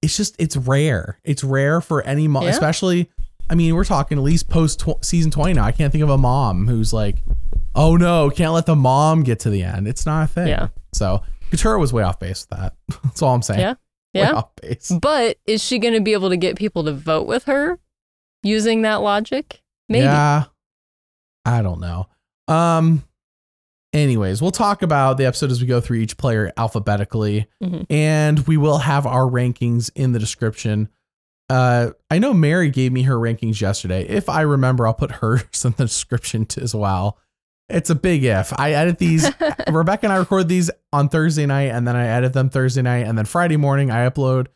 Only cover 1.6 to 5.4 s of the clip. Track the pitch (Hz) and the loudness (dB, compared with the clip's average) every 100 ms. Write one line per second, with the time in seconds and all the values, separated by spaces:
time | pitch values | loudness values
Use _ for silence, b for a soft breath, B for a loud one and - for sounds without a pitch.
1.6 | 139 160 - 151 - 143 156 139 151 143 | 2 0 0 -4 -2 0 2 2 0 0
2.6 | 156 165 190 175 175 - - _ - 165 | 0 0 0 0 -2 -4 -8 _ 0 2
3.6 | 165 165 202 170 139 147 139 165 - 170 | 2 2 2 0 0 0 2 2 2 2
4.6 | 156 - - 156 - 170 160 151 | 2 0 -2 -2 0 0 2 2